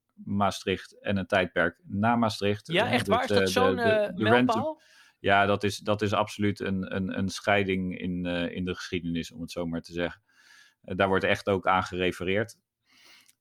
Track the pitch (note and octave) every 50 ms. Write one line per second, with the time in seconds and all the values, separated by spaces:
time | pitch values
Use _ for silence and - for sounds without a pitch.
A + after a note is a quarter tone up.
0 | _ _ _ - G#3 - G#2 G2+ G2+ F#2+ - - - G2+ F#2 - - - - -
1 | - G#2+ G2+ G2 F#2 - G#2 F#2+ F#2 F2 - F2+ E2+ F2 - _ _ - G#2+ G2
2 | G#2+ A#2 A#2+ A#2 A#2 A2 G#2+ - G2 G2+ G#2 G#2+ - - E3 F3 A3+ - B3+ A#3+
3 | - - G#3 B3 C4 B3+ G#3 G3 F#3+ F#3+ - B3 B3 - - - - - - G#3+
4 | G#3 G#3 F3+ - - G#3 A#3 A#3+ B3+ B3 A3 A3 C#4+ D#4 D#4 - _ _ _ -
5 | - _ _ _ - G2 G2 G2+ G2+ G2 G2+ G2 - G2+ - - - G#2+ G#2 G2+
6 | A2 G2+ G2+ F#2+ G#2+ - - - G#2 G#2 G2+ - G2+ G2 G2 F#2+ F#2 - - G2
7 | F#2+ F#2 - - G2 F#2 - - - G#2+ G2+ G2+ G2+ F#2+ F#2+ F#2 F#2 F2+ F2+ -
8 | - F#2 F2+ F2 F2+ F2 F2 F2 E2+ - - F2+ F#2 F#2 F2 - - - F#2+ F2+
9 | E2 E2+ E2+ E2 D#2 - - D#2 E2+ - - F2 F2 E2+ E2 E2 - - E2+ F2
10 | F2 E2 - - _ _ _ _ _ - - - - _ _ _ _ - F#2+ F2+
11 | G2 F#2+ F#2+ F#2 F#2+ F2+ G2+ - - G#2+ G2+ F#2+ - - F#2+ F#2 F2+ - F#2 F2+
12 | F2+ F2+ E2+ - F2+ F2+ F#2+ G#2 A2+ - - _ _ _ _ _ _ _ _ _
13 | _ - - - _ _ _ _